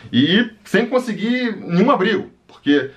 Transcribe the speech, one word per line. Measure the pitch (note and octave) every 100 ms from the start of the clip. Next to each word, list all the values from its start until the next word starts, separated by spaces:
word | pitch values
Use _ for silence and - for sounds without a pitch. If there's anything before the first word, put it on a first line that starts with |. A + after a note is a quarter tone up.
| A#2
E | A#2+ D3 G3 A#3 -
sem | - G3 A#3+
conseguir | B3+ A#3+ F3 G#3+ B3 B3 G3+
nenhum | F#3 F3 A#3+
abrigo, | C#4 A3 G#3+ - _ _
porque | - - C#3+ C3